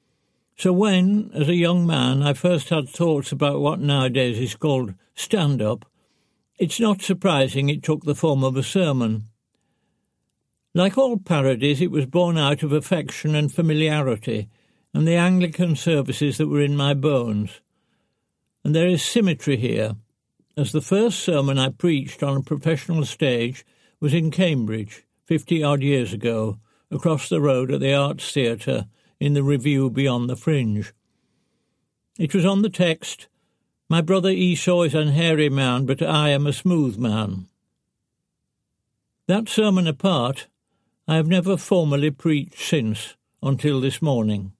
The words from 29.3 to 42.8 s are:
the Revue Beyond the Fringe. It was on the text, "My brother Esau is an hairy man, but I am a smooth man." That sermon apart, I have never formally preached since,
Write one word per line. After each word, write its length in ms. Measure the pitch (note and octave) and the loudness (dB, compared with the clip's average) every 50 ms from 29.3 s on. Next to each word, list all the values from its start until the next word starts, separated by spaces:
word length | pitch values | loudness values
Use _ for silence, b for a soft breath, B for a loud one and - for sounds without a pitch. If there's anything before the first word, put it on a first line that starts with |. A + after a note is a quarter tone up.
| C#3+ | 2
the 80 | C#3+ | 2
Revue 480 | C#3 C#3 D3 C3 A2+ D3+ C#3+ C3+ C3+ B2+ | 2 2 0 0 0 0 0 2 0 0
Beyond 400 | A2+ B2+ C#3 C3+ B2 A#2+ A#2+ B2 | 0 0 0 0 0 -2 -2 -4
the 60 | B2+ | -6
Fringe. 560 | - - E3 D#3 C#3 B2 A2 G#2 G#2 A2+ - _ _ _ _ _ _ _ _ _ _ _ _ _ _ _ _ _ _ _ _ _ _ _ _ _ - | -4 -2 0 0 0 0 -2 -2 -4 -6 -8 _ _ _ _ _ _ _ _ _ _ _ _ _ _ _ _ _ _ _ _ _ _ _ _ _ -4
It 120 | F3 C#3+ - | -4 0 0
was 120 | G3 F3+ | 2 2
on 160 | G3 G3 G3 | 2 2 2
the 80 | G#3 A3 | 0 0
text, 560 | - - F3+ E3+ D#3+ - - - - - - _ _ _ _ _ _ _ _ _ _ _ _ _ | 0 0 0 0 0 -2 -6 -14 -14 -16 -20 _ _ _ _ _ _ _ _ _ _ _ _ _
"My 120 | D#3+ E3+ | 0 0
brother 300 | E3 D#3+ F#3+ F#3+ F3 F#3+ | 2 2 0 2 2 0
Esau 520 | F#3+ F#3 F#3 F3+ F3 - - F3+ F3+ F3 | 0 2 2 0 0 0 0 0 2 2
is 120 | E3+ D3+ C#3+ | 2 2 0
an 140 | D#3 D3+ D3+ | 0 2 2
hairy 400 | C#3 D#3+ E3+ E3 D#3+ D3+ D3+ D3 | 2 2 2 2 2 2 2 2
man, 380 | C#3 C#3 C3+ B2+ B2 B2+ C3+ | 2 0 0 0 0 0 0
but 140 | B2+ C3+ - | -2 -2 -2
I 280 | E3 D#3 D#3 D3+ D3+ D3 | 0 0 2 2 2 2
am 180 | C#3+ C#3 C#3+ | 2 2 0
a 60 | C#3+ | -2
smooth 460 | C#3 - - F#3 F3 D#3+ D3 B2 G2 A2 | -2 -2 0 0 2 2 2 0 -2 -2
man." 500 | B2+ A2+ G#2 A2 G#2+ G#2 - F#3 - - _ _ _ _ _ _ _ _ _ _ _ _ _ _ _ _ _ _ _ _ _ _ _ _ _ _ _ _ _ _ _ _ _ _ _ | -2 0 0 0 -2 -4 -6 -8 -10 -14 _ _ _ _ _ _ _ _ _ _ _ _ _ _ _ _ _ _ _ _ _ _ _ _ _ _ _ _ _ _ _ _ _ _ _
That 220 | - F3+ G#3 A3+ - | 0 0 0 0 -2
sermon 400 | - A3 G#3+ G#3 F#3+ F#3 F3 D#3+ | -2 0 2 4 2 2 2 0
apart, 580 | D3 - - G3 F3 C#3 A#2 B2 - - - _ _ _ _ _ _ _ _ _ _ _ _ - | -2 0 0 2 2 2 0 0 -4 -6 -10 _ _ _ _ _ _ _ _ _ _ _ _ 0
I 80 | D#3+ | 0
have 100 | D#3+ D#3 | 2 2
never 300 | D#3+ F#3 F#3 E3 F#3+ G3 | 2 2 2 2 0 -2
formally 560 | - - - G3 F3+ D#3+ D3+ C#3 C#3+ C#3+ D#3 | -2 0 0 2 2 2 2 0 2 0 0
preached 480 | C#3+ - - E3+ D#3 C#3+ - - - - | -2 -2 0 0 0 0 -2 -6 -12 -12
since, 560 | - - E3 D3+ | -4 0 0 0